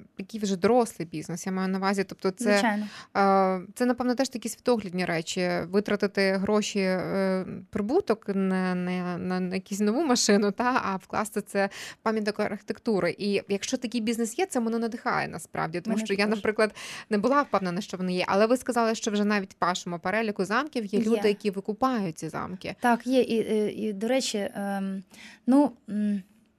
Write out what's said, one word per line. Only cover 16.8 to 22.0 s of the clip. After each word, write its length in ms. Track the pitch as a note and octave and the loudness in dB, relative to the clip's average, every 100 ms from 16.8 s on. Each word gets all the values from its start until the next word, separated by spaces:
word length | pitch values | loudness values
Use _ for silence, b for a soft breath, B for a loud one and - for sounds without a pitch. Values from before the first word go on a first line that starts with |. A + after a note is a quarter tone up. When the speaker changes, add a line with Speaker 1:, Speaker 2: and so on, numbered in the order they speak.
| B B B | B B B
Speaker 1:
не 80 | G#3 | 0
була 240 | B3 C#4+ | 2 2
впевнена, 380 | C#4 G3 F#3 F3 | 2 0 0 -4
що 160 | - F3+ | -6 -4
вони 180 | F#3 | -2
є. 100 | F3+ - | 0 2
Але 180 | G3 A3 | 4 4
ви 100 | B3+ | 2
сказали, 380 | - A#3 A3+ | 0 0 2
що 160 | A3+ A3+ | 0 0
вже 140 | G#3 | 2
навіть 280 | G#3 G#3 F#3+ - | 2 0 -2 -2
в 40 | |
вашому 340 | F3 F3+ F3+ F3 | -2 -2 -4 -6
переліку 460 | F#3 G#3+ A3+ G#3 | -2 0 0 -2
замків 400 | F3+ A3+ D4+ B3+ | 0 0 0 -4
є 140 | G3+ G#3 | -2 0
Speaker 2:
Є. 60 | |
Speaker 1:
люди, 240 | A3 A3 G#3 | 2 2 2
які 220 | G#3 G#3 | 0 -2
викупають 680 | F#3+ G3+ G#3 C4 B3 | -4 -6 -2 0 0